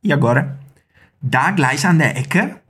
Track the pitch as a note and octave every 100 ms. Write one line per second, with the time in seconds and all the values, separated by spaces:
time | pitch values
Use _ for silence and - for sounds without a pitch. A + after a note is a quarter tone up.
0 | G#3 C#3+ A#2+ B2 E3 - - _ _ _
1 | _ _ C3 B2 D3+ G3 C3 C#3 F3+ E3
2 | C#3 - C3 F3+ C4+ -